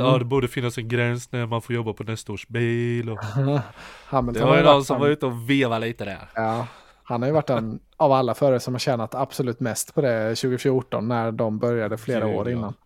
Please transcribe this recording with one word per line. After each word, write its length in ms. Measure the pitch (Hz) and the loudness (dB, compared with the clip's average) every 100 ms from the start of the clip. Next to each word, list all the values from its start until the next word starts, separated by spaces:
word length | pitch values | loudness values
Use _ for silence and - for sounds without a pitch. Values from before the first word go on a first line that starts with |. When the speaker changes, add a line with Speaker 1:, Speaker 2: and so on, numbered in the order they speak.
| 127 | 2
Speaker 1:
ja, 120 | 131 | 2
det 80 | 120 | 2
borde 220 | 139 123 | 0 0
finnas 300 | - 120 120 | -2 -4 -4
en 100 | 113 | -2
gräns 440 | 123 120 120 - | 0 0 -2 -6
när 140 | 127 117 | -6 -4
man 160 | 113 | -6
får 140 | - 117 | -4 -4
jobba 180 | 110 | -4
på 100 | 98 | -6
nästa 300 | 104 110 - | -8 -8 -8
års 140 | 101 - | -12 -6
bil 640 | 117 117 117 120 120 113 | -2 0 0 0 -2 -4
och 100 | 107 | -6
Speaker 2:
<laughs> 840 | 107 113 135 143 110 - - - - | -4 -2 0 0 -4 -12 -20 -20 -2
Hamilton 360 | 139 120 117 | 0 0 2
Speaker 1:
det 60 | 123 | 4
var 60 | 143 | 8
ju 60 | |
Speaker 2:
har 20 | 147 | 8
Speaker 1:
någon 80 | 143 | 6
Speaker 2:
varit 100 | 131 | 4
Speaker 1:
som 80 | 131 | 2
Speaker 2:
en 60 | |
Speaker 1:
var 60 | 143 | 2
ute 180 | 151 135 | 2 -2
och 240 | 120 117 | -2 0
vevade 360 | 139 123 113 113 | 2 2 0 -2
lite 180 | 117 101 | -6 -8
där. 240 | 95 - 113 | -10 -8 -4
Speaker 2:
Ja, 320 | 110 113 120 - - _ | -2 -2 -6 -12 -20 _
han 180 | - 120 | -6 -2
har 80 | 127 | 0
ju 40 | |
varit 160 | 156 143 | 0 0
en 300 | 120 110 - _ - | -2 -2 -8 _ 0
av 140 | 151 | 4
alla 220 | 135 123 | 4 2
förare 260 | 110 143 123 | 2 2 2
som 140 | - | 0
har 60 | 123 | -2
tjänat 360 | - 120 110 127 | 0 -2 -2 -4
absolut 440 | 135 - 127 117 | -4 -2 -4 -2
mest 340 | 123 107 - - | -4 -4 -4 0
på 60 | |
det 360 | 139 113 110 113 | 2 2 0 -2
tjugofjorton 720 | 131 123 139 131 - 117 110 | -2 0 2 0 0 -4 -2
när 240 | 120 117 | -2 -2
de 260 | 110 113 107 | -2 -2 0
började 380 | 120 120 107 107 | 0 0 -2 -4
flera 280 | 139 117 107 | -4 -2 0
Speaker 1:
Gud, 100 | 110 | -2
Speaker 2:
år 140 | 113 | -2
Speaker 1:
ja. 60 | 120 | -4
Speaker 2:
innan. 160 | 107 - | -6 -10